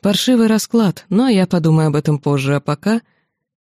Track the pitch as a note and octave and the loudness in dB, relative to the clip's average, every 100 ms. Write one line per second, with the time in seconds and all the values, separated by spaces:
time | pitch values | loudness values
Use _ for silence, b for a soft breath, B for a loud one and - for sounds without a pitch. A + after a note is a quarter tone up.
0 | G3+ G#3 - B3+ A3+ A3 - A#3 G#3 - | -2 -2 0 2 2 0 -2 -2 0 -2
1 | - F#3+ C4 G3+ F3+ F3+ D#3+ D#3+ D#3 D3 | -4 -2 2 2 0 0 2 2 2 0
2 | D3+ D3 D3 C#3+ C3+ C#3+ - D3 G3+ A3+ | -2 -2 -2 -2 -2 -4 -4 -6 -4 -4
3 | - _ _ _ _ _ | -6 _ _ _ _ _